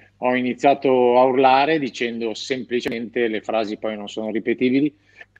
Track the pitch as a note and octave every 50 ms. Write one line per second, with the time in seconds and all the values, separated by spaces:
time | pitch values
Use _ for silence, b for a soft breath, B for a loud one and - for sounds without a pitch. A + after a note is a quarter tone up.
0 | b b b - A#2 B2+ B2+ B2+ B2 B2 A#2+ - - C#3+ C#3 - - C#3 C3 B2+
1 | B2 A#2+ A#2+ B2 B2+ C3 B2+ C3 C3+ C3 C3 C3+ C#3+ D3 D#3+ D#3 C#3 A#2 - -
2 | B2 A#2 A#2 A2+ A#2 A2+ G#2+ - - - C3+ C3 A2+ - A#2 B2 - C3+ A#2+ A#2
3 | A#2+ G#2 - B2 A#2+ A2+ A2 G2+ - - A2 A2 A2+ G2+ G#2+ - - A2 G#2+ G#2
4 | G2+ G2 - A2+ A2 A2 G#2+ A2+ G2 A#2+ A2+ - B2+ B2+ B2+ C#3 D3 D3 - B
5 | B B B B B B _ _